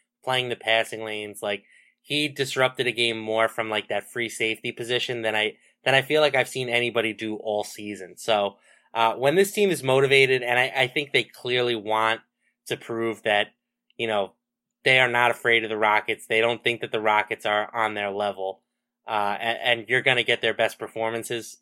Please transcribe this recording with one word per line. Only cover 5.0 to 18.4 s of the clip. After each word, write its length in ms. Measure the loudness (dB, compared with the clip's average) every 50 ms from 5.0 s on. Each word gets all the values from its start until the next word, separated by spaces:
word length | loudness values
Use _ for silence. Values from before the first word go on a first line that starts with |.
| -2 -4 -4 -4
than 140 | -2 -2 0
I, 180 | 0 0 -2 -4 _ _ _ _ _ _
than 100 | 2 2
I 60 | 2
feel 200 | 2 2 2 4
like 140 | 4 4 4
I've 140 | 2 0 0
seen 180 | -4 -6 -4
anybody 460 | 0 0 0 0 2 0 0 0 0 -4
do 240 | -6 -6 -6 -6
all 260 | -6 -4 -4 -2 -2 -4
season. 540 | -6 -10 -12 -12 -10 -10 -12 -12 -16 -16
So, 400 | -6 0 2 2 2 2 0 -4 _ _ _ _ _ _ _ 0
uh, 200 | 2 2 2 2
when 220 | 2 2 4 4
this 180 | 4 2 2 2
team 180 | 2 2 2
is 100 | 2 0
motivated, 640 | 2 2 4 4 4 6 6 6 6 6 4 0 2
and 160 | 2 2 2
I, 140 | 2 2 0
I 120 | 0 -2
think 260 | 0 -2 -4 -4 0 0
they 100 | 0 0
clearly 520 | -2 -8 -10 -6 -2 0 0 2 0 0
want 440 | -2 -2 0 0 2 2 2 0 -2 -6 _ _ _ _ _ _ _ _
to 80 | -8 -8
prove 480 | -8 -6 -6 -4 -2 -2 -2 -4 -2 0
that, 240 | 0 2 2 0 -2 _ _ _ _ _ _ _ _ _
you 100 | -6 -4
know, 260 | -2 0 -2 -2 -4 -8 _ _ _ _ _ _ _ _ _ 2
they 160 | 4 6 6
are 80 | 4
not 240 | 4 4 4 2 2
afraid 320 | 2 0 0 2 2 2 0
of 60 | -2
the 80 | 0
Rockets. 500 | 2 2 4 4 2 0 -2 -6 -8 -4
They 140 | -2 0 2
don't 200 | 2 2 0 0
think 200 | -2 -4 -4 -4
that 100 | -6 -6
the 80 | -6 -2
Rockets 460 | 0 2 2 2 0 -2 -6 -4 -2
are 280 | 0 0 0 0 -2 -2
on 200 | -2 -2 -2 -2
their 180 | -4 -4 -4
level. 480 | -4 -2 -2 -4 -4 -4